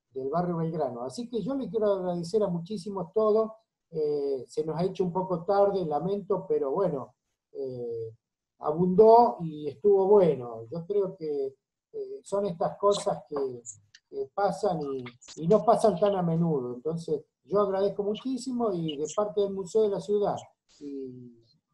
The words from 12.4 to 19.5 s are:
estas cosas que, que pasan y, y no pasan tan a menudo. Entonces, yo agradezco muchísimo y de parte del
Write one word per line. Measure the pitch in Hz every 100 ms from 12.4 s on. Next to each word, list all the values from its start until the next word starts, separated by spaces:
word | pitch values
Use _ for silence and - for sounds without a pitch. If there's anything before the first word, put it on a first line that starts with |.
| 202
estas | 170 165 -
cosas | 202 202 196 170 -
que, | 143 135 120 - - _ - _
que | 139 135
pasan | - 196 - 202 165
y, | 143 135 123 - - -
y | 165
no | 208
pasan | 233 202 220 180
tan | 202 196
a |
menudo. | 170 165 170 147 123
Entonces, | - 156 165 165 147 - _
yo | 127 196
agradezco | 202 190 196 196
muchísimo | 202 214 262 254 269 240 226
y | 175 160 143
de | 151
parte | - 208 208
del | 202